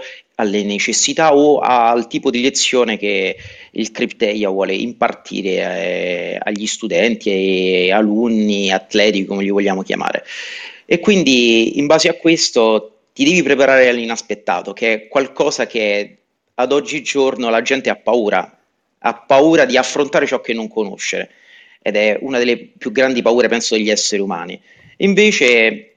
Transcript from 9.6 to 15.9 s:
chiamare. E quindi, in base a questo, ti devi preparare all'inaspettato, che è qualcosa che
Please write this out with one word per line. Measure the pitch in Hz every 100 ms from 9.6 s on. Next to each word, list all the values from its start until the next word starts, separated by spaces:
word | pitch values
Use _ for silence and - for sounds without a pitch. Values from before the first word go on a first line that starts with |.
| 98 95
chiamare. | 95 - - - - - - - - - -
E | 170
quindi, | 190 196 135 127 120 113 113 -
in | 147
base | 160 170
a | 165
questo, | 165 165 - 123 110 107 - _ _
ti | -
devi | 139 180
preparare | 135 131 135 131 127
all'inaspettato, | 120 117 117 - 101 - 87 90
che | 98 113
è | 107 -
qualcosa | 139 131 - 143 139 117
che | 117 107